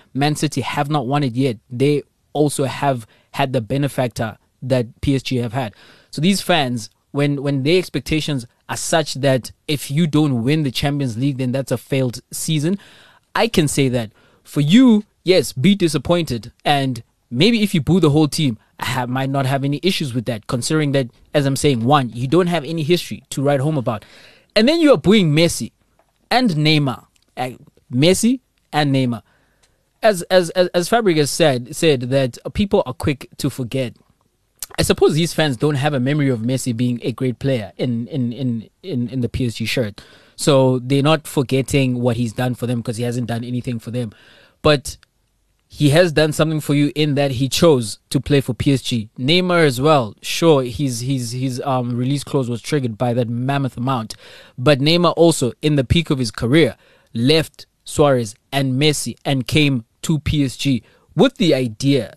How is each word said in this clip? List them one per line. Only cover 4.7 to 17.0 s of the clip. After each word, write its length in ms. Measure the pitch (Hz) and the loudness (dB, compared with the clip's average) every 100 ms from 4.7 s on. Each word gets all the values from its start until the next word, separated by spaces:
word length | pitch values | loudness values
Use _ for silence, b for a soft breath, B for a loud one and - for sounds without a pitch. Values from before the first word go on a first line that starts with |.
| 127 117 - | -2 -2 -4
P 160 | - 135 | -2 -2
S 60 | |
G 140 | - 127 | -2 -4
have 180 | 120 | -4
had. 200 | 127 117 - b b b | -4 -8 -10 b b b
So 100 | - | -2
these 220 | 165 196 | 0 0
fans, 480 | - 175 131 120 107 _ _ | 0 0 0 -4 -8 _ _
when, 320 | 139 143 143 | -2 0 0
when 200 | 143 139 | -2 -2
their 160 | 131 180 | 2 0
expectations 680 | 170 147 - 156 147 143 113 _ - | 0 -6 -4 -4 -2 -6 -6 _ -10
are 80 | 123 | -8
such 380 | - 170 151 | -2 -2 -2
that 380 | 135 139 131 - - - | -2 0 0 -2 -14 -6
if 240 | 147 - | -6 -4
you 160 | 139 170 | 0 2
don't 360 | 147 151 123 | 2 2 0
win 200 | 113 156 | 0 0
the 80 | 143 | -2
Champions 460 | - 147 143 135 107 | -2 -4 -2 -4 -2
League, 220 | 135 131 | -4 -2
then 140 | 131 | -4
that's 200 | 127 135 | -4 -4
a 60 | 123 | -6
failed 420 | - 135 127 110 - | -4 -2 -2 -4 -12
season, 460 | - - 156 147 196 b b b b _ | -10 -4 -2 0 -4 b b b b _
I 140 | - 220 | -2 0
can 200 | - 151 | 2 0
say 200 | - 135 | 2 0
that 200 | 120 110 _ b b | 0 -6 _ b b
for 180 | - - | -8 -2
you, 440 | 143 202 262 214 - _ | 4 6 6 4 2 _
yes, 300 | - 185 127 | 2 2 2
be 220 | - 147 | 0 2
disappointed. 800 | 202 170 147 - 175 170 120 117 - | 2 2 0 0 -2 -2 -6 -8 -8
And 380 | - 143 135 117 | -2 0 0 -4